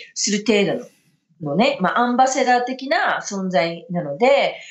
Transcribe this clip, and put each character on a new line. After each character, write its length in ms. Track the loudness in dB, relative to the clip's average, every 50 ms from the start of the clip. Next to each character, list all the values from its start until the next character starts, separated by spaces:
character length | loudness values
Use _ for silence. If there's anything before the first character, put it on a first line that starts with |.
| -10 -12 -10
す 180 | -6 -4 -2
る 120 | -2 -2 0
程 340 | 2 2 4 2 2 0 -4
度 60 | -8 -12 _ _ _ _ _ _ _ _ _ -10
の、 100 | -8 -2
の 40 | 0
ね、 220 | 2 2 2 2 0
ま 120 | 0 0
あ、 80 | 2 0
ア 120 | 0 2
ン 60 | 2
バ 100 | 2 2
サ 160 | 2 2 2 2
ダ 140 | 2 2
ー 80 | 2 2
的 240 | -2 -6 -6 -4 -2
な 320 | -2 0 0 0 -2 -4
存 280 | -6 -6 -6 -6 -4 -2
在 360 | 0 0 0 0 -2 -8 -10 -8
な 140 | -6 -6 -4
の 140 | -4 -2
で、 400 | 0 2 4 4 4 2 0 -2 -6 -14 -20